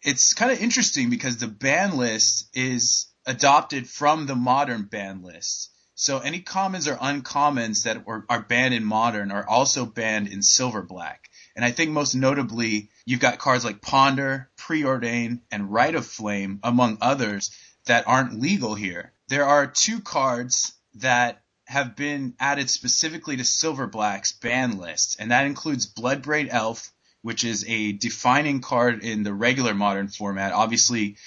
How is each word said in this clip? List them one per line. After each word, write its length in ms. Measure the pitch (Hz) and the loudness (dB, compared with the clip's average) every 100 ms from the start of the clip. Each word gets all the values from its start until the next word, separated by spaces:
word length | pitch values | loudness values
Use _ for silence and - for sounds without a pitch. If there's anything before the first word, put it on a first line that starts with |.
it's 300 | - 139 - | -2 2 2
kinda 240 | - 240 160 | 4 2 2
interesting 520 | 220 240 - 143 120 | 0 2 0 2 0
because 280 | 120 131 120 | 0 -2 -4
the 100 | 120 | -6
ban 500 | 107 135 156 202 147 | -4 0 2 2 0
list 500 | 120 110 - - - | 0 2 2 0 -4
is 540 | 127 131 123 107 - - _ - | -4 -2 0 2 0 -2 _ -6
adopted 640 | 127 143 147 156 143 123 | 2 6 6 4 -4 -8
from 380 | - 147 156 143 | 0 2 2 0
the 80 | 127 | -2
modern 480 | 123 131 139 117 | 2 2 0 -4
ban 400 | 101 107 98 95 | -6 -8 -8 -12
list. 480 | 90 85 - - - _ _ - | -16 -10 -8 -8 -10 _ _ -4
So 240 | - 135 | -2 0
any 200 | 127 175 | -4 -6
commons 480 | 175 190 190 185 147 | -6 -2 -2 -2 -4
or 80 | 127 | -2
uncommons 880 | 135 143 131 143 147 135 113 107 | -2 -2 -4 0 2 2 0 -2
that 220 | 117 110 - | -2 -4 -6
were, 180 | 110 - | -8 -2
are 140 | 120 | -2
banned 320 | 107 120 127 120 | 0 2 2 2
in 100 | 107 | 0
modern 460 | 107 117 107 101 | 2 2 0 -4
are 140 | 101 - | -4 2
also 400 | 113 143 139 113 | 4 4 0 -2
banned 420 | 120 113 107 101 | -4 -2 -2 -2
in 160 | 98 | 0
silver 400 | 139 - 127 110 | 4 4 2 -4
black. 460 | 87 92 80 - - - - | -8 -10 -12 -12 -18 -20 -16
And 120 | - 120 | -2 0
I 60 | |
think 180 | 123 160 | 2 0
most 220 | 151 143 127 | 0 0 2
notably, 760 | 131 143 120 113 113 107 104 _ | 2 2 0 -2 0 0 -4 _
you've 160 | - 123 | -4 2
got 200 | 131 123 | 2 2
cards 260 | - 127 117 | 2 2 0
like 160 | 101 | -6
Ponder, 680 | - 135 139 135 135 135 131 - | 0 4 4 4 0 -2 -6 -14
Preordain, 840 | - 160 139 131 120 120 117 120 - | -4 -2 0 0 0 -2 -2 -4 -6
and 200 | 104 98 | -6 -2
Rite 220 | 107 143 165 | 2 2 2
of 100 | - | -4
Flame, 540 | - 107 101 98 98 | -8 -4 -4 -4 -4
among 360 | 120 120 123 107 | 2 4 4 2
others, 480 | 123 139 113 101 - - - _ - | 0 0 -2 -4 -8 -12 -20 _ 2
that 200 | 117 113 | 2 4
aren't 320 | 127 127 107 | 2 2 -2
legal 360 | 139 196 117 104 | 0 0 -2 -4
here. 360 | 98 87 - _ - | -6 -8 -12 _ -4
There 160 | 135 | 0
are 220 | 139 147 135 | 4 4 4
two 340 | - - 233 | 0 0 -2
cards 720 | - 156 131 120 123 - - - _ 104 | -4 0 0 0 -2 -2 -2 -6 _ -4
that 460 | 127 123 120 - _ _ - | 2 4 2 -2 _ _ -6
have 300 | 135 127 104 | -4 -4 -4
been 400 | 143 147 135 - | -4 -4 -6 -2
added 300 | 135 143 135 | 0 0 -2
specifically 680 | - 123 - 160 160 156 131 | -2 0 0 0 -4 -6 -2
to 60 | |
silver 440 | 123 - 160 139 117 | 0 0 -2 -2 -6
black's 460 | 110 107 98 - | -2 -2 -2 -6
ban 440 | - 120 123 127 101 | -4 -2 0 0 -2
list, 400 | 85 78 - - | -6 -4 -4 -4
and 120 | 107 | 0
that 160 | 123 139 | 2 2
includes 440 | 143 156 131 - | -2 -4 -4 -4
Bloodbraid 560 | - 120 139 135 151 143 | -4 -2 -2 -2 -2 0
Elf, 420 | 123 110 117 - _ _ _ | -2 -2 -6 -12 _ _ _
which 200 | 113 113 | -8 -4
is 220 | 117 107 101 | -2 -2 -2
a 240 | 113 107 | -2 -2
defining 680 | 101 120 - 123 135 151 139 | -2 -6 -2 2 4 2 -2
card 420 | - 123 123 113 | 0 2 2 2
in 200 | 113 110 | -2 -2
the 100 | 104 | -2
regular 400 | 101 117 135 120 | 0 2 2 0
modern 340 | 101 101 98 98 | 2 0 0 -4
format, 440 | - 101 95 98 | -6 -6 -4 -2
obviously 640 | 90 113 113 - 120 104 104 | 0 2 2 2 2 -2 -4